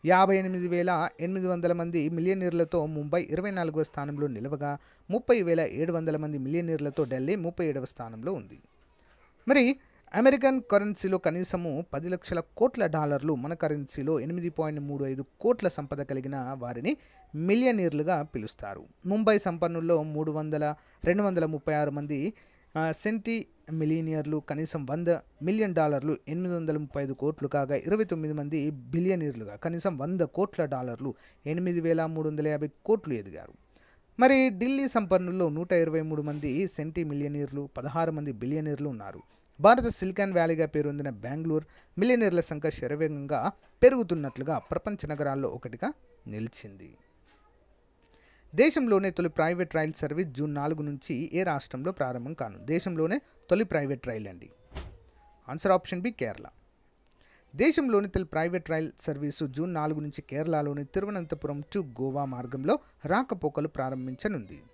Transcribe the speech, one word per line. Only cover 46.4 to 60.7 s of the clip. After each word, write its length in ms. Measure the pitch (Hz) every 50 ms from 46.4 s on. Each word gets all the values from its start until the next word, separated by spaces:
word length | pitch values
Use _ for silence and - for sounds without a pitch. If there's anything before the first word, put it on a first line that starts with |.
| 110 117 - - - 107 98 95 90 71 - _ _ _ _ _ _ _ _ _ _ _ _ _ _ _ _ _ _ _ _ _ _ _ _ _ _ _ _ _ _ - -
దేశంలోనే 560 | 156 254 320 302 320 262 233 208 190 196 190
తొలి 180 | 175 - 175 165
ప్రైవేట్ 460 | - - 156 160 180 175 185 165 -
రైలు 180 | 165 156 156
సర్వీస్ 360 | 156 - - 147 147 160 190 156
జూన్ 260 | 127 127 147 151 147
నాలుగు 280 | 143 143 151 160 156
నుంచి 480 | 151 147 143 135 - - 147 120 165 -
ఏ 100 | - 170
రాష్ట్రంలో 500 | 190 123 135 139 - - - 127 135 175
ప్రారంభం 420 | 190 - 143 127 123 123 120 135 165
కాను? 240 | - 135 110 98 95
దేశంలోనే 600 | - 117 156 175 - 196 175 160 160 165 202 285 - _ _ - _ _
తొలి 140 | 180 196 220
ప్రైవేట్ 440 | 180 - 156 143 135 139 123 - 127
రైలు 200 | 117 110 104 98
అండి. 220 | 92 87 - - - _ - _ - - - - - - - - _ _ _ - _ _ _ -
ఆన్సర్ 240 | 131 165 - 202
ఆప్షన్ 280 | 185 185 180 - - 180
బి, 100 | 180 247
కేరళ. 360 | 226 - 131 113 98 - - - _ - _ _ _ _ _ _ _ _ _ _ _ _ _ _ _ _ _ _ -
దేశంలోని 520 | 139 220 294 - - 285 262 226 202 202 196
తొలి 180 | - 196 185
ప్రైవేట్ 440 | 156 - 156 160 175 175 180 160 -
రైలు 220 | 175 160 160 156 - -
సర్వీసు 460 | - - 151 139 147 147 135 - 160
జూన్ 300 | 139 127 139 160 180 175
నాలుగు 260 | 156 151 151 156 151
నుంచి 220 | 151 147 139 -
కేరళలోని 600 | - - 127 139 156 165 160 151 147 143